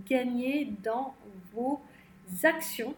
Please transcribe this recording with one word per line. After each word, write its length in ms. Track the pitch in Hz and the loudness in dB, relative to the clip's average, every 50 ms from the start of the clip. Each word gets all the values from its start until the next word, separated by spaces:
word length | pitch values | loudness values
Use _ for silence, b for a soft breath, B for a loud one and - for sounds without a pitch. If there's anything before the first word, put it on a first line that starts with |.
| - - | 0 2
gagner 640 | 262 254 254 247 240 240 254 262 285 302 285 214 208 190 - | 2 2 4 2 0 0 0 2 2 0 0 -2 -4 -4 -2
dans 300 | 220 226 247 269 269 - - - 208 196 185 180 180 208 | -2 -2 -2 -2 -4 -8 -12 -18 -18 -18 -18 -18 -10 -6
vos 260 | 226 247 269 294 - B B B B B B B B - - 180 - - | -2 0 0 0 -2 B B B B B B B B -14 -10 -4 4 4
actions 520 | 320 330 320 - - - - 220 254 302 | 4 4 4 0 -4 -4 -4 -4 -6 -6